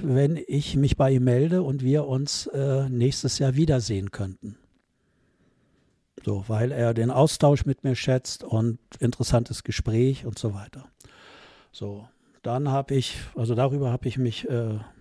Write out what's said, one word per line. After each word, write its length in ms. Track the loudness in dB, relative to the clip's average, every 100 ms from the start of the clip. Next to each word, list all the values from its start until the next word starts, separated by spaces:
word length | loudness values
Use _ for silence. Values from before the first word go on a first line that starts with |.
wenn 380 | 0 2 2 0 -2
ich 280 | -2 0 2
mich 220 | 2 4
bei 140 | 4
ihm 120 | 4
melde 400 | 4 4 4 2
und 200 | 0 -2
wir 240 | 2 2 0
uns, 400 | -2 -2 -6 -6
äh, 420 | -4 0 0 0
nächstes 500 | 2 2 2 -4 0
Jahr 160 | 2 2
wiedersehen 560 | 4 2 0 -4 -4
könnten. 460 | -6 -8 -8 -14 -16 _ _ _ _ _ _ _ _ _ _ _ _ _ _ _ -10
So, 220 | -4 -4 -2
weil 240 | -2 -2
er 220 | 0 0
den 180 | 2 0
Austausch 540 | 4 2 4 4 4 2
mit 180 | -2
mir 120 | 0 -2
schätzt 480 | 0 0 -2 -12
und 360 | -4 0 0 -2 _ -4
interessantes 640 | -4 -2 0 2 0 -6
Gespräch 640 | -6 -4 0 2 2 0 -6
und 140 | -6
so 140 | -6
weiter. 320 | -6 -12 -20 -20 _ -20 -20 -20 -20 -20 -20 _
So, 360 | -12 -10 -10 -16 _ _ _
dann 300 | -6 -2 0
hab 200 | -2 0
ich, 260 | -2 -2 -8 -12 -4
also 200 | 0 2
darüber 360 | 2 2 0
hab 140 | -2 -2
ich 120 | -2
mich, 320 | -2 -2 -4
äh, 300 | -2 -2 -4 -8 -20